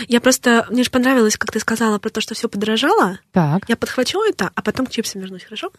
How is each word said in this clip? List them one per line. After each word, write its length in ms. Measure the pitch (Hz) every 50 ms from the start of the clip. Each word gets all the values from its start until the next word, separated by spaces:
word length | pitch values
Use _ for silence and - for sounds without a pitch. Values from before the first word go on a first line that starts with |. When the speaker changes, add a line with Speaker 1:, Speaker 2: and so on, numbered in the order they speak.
| 240 -
Speaker 1:
я 120 | 233 233
просто, 460 | - 254 262 - - 247 233 233 - -
мне 120 | 214 247 247
же 80 | -
понравилось, 460 | - 254 247 262 269 254 220 214 220
как 160 | - - - -
ты 80 | 220
сказала 400 | - - 226 220 233 220 208 202
про 100 | - 220
то, 100 | - 214
что 140 | 214 - 220
всё 140 | - - 220
подорожало. 720 | - 202 208 214 220 220 254 311 440 440 269 185 185 - _ _ -
Speaker 2:
Так. 300 | 190 160 143 151 196 - -
Speaker 1:
Я 80 | 233
подхвачу 440 | - - - - - 247 - - 381 440 427
это, 220 | - - - - -
а 40 | -
потом 260 | - 214 202 - 262
к 40 | 247
чипсам 300 | - 240 214 - - 196 190
вернусь, 220 | 190 190 180 -
хорошо? 260 | - 220 214 320 370 _